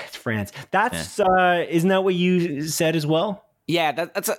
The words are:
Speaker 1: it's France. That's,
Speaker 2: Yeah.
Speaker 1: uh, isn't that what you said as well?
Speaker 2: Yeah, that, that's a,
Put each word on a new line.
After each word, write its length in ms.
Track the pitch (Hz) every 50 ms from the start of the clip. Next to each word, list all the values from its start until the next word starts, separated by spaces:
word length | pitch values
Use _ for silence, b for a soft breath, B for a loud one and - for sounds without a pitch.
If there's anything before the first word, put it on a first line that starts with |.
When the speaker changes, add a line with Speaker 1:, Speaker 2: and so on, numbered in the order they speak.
| -
Speaker 1:
it's 100 | - -
France. 360 | - - 123 110 107 101 - B B B B
That's, 480 | - 185 220 247 - 165 - - - -
Speaker 2:
Yeah. 60 | 202
Speaker 1:
uh, 380 | 185 185 185 180 180 175 175 151 -
isn't 200 | 160 175 165 190
that 140 | 190 190 190
what 100 | 196 185
you 480 | 175 180 180 185 175 170 175 147 135 151 160
said 260 | 151 - 175 160 160
as 100 | 165 147
well? 380 | 147 156 160 180 220 196 - - _ _ _ _
Speaker 2:
Yeah, 260 | - 160 170 160 151
that, 200 | 131 135 175 170 -
that's 140 | 202 - -
a, 80 | 196